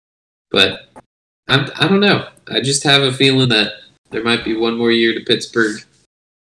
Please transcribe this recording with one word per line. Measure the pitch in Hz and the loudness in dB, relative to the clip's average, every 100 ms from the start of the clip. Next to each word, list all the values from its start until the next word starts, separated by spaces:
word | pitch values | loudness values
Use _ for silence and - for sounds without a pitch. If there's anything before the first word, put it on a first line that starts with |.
| _ _ _ _ _ | _ _ _ _ _
But | 101 95 - - - - _ _ _ - | 0 0 -2 -16 -20 -20 _ _ _ -2
I'm, | 135 139 - | -2 -2 -2
I | - | 0
don't | 196 | 2
know. | 202 147 - - - | 2 0 -2 -16 -8
I | 110 | -4
just | 127 139 | -2 -2
have | 151 139 | 2 2
a | 135 | 2
feeling | 127 135 131 127 | 2 2 4 2
that | 110 104 - - _ _ | 2 -2 -6 -20 _ _
there | 113 | -6
might | 117 117 | -2 -2
be | 113 110 | -2 -2
one | 117 117 | -2 0
more | 117 | 0
year | 117 113 | 2 0
to | 110 - | -2 -2
Pittsburgh | 110 - 120 107 107 - _ _ _ _ _ _ | -4 -2 -2 -2 -4 -14 _ _ _ _ _ _